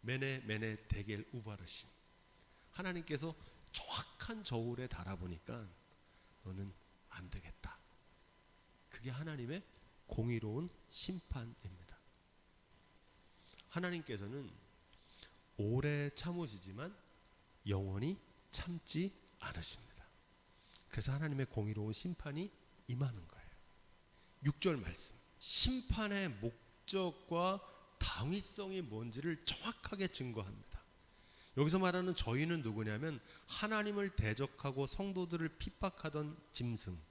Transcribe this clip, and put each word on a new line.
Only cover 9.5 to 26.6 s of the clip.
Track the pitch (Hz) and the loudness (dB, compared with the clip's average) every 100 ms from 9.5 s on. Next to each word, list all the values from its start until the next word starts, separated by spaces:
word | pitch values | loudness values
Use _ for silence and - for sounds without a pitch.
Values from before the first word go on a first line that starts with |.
| 175 - - - - - | -4 -6 -20 -20 -20 -4
공의로운 | - 117 113 110 117 175 - - | 0 2 2 0 -2 -4 -8 -6
심판입니다. | - - 185 - 127 117 120 92 90 87 - - - - - - - - - - - - - - - - - - | -2 0 -2 -6 -6 -6 -10 -12 -12 -16 -18 -20 -20 -20 -20 -20 -20 -20 -20 -20 -20 -20 -20 -20 -20 -20 -20 -6
하나님께서는 | 170 180 175 147 107 101 139 123 - - - - - - - - - - - | -2 0 0 -2 -4 -2 -6 -8 -12 -20 -20 -20 -20 -20 -16 -18 -20 -14 0
오래 | 104 123 147 147 143 | 4 4 4 4 2
참으시지만 | - 170 175 151 101 92 101 165 208 - - - - - - 104 | 0 -2 0 -2 -4 -8 -6 -8 -8 -20 -20 -20 -20 -20 -6 2
영원히 | 98 98 98 139 196 - - - | 2 2 0 0 -2 -8 -20 -6
참지 | - 175 170 - 151 190 - - - | -4 -2 -4 0 2 0 -2 -20 -10
않으십니다. | - - - - - - - - - - - - - - - | -8 -2 -2 -4 -8 -18 -20 -20 -20 -20 -20 -20 -20 -20 -6
그래서 | 117 120 | -2 0
하나님의 | 139 156 139 127 | 0 2 2 0
공의로운 | - 104 107 104 | 2 2 0 0
심판이 | 110 180 170 147 143 196 - - - - | -2 -2 -4 -4 -4 -4 -8 -20 -14 -4
임하는 | 123 135 107 82 | 2 2 0 -10
거예요. | - - - - - - - - - - - | -16 -16 -18 -20 -20 -20 -20 -20 -20 -20 0
육 | 139 - | 0 4
절 | 185 143 | 4 4
말씀. | 87 - - - - - | 0 -2 -4 -4 -20 -2
심판의 | - - - 262 - 175 208 202 185 | 8 10 10 6 2 2 4 2 0
목적과 | 104 117 - | 0 -4 -4